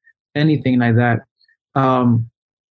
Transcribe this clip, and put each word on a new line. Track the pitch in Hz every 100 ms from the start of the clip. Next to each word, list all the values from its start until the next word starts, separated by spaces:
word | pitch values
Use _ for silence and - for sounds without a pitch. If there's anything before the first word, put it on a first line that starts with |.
| _ _ _ 147
anything | 156 151 131 123
like | 120 113
that. | 120 117 - _ _ _ _ 139
Um, | 131 127 120 117 117 _ _ _ _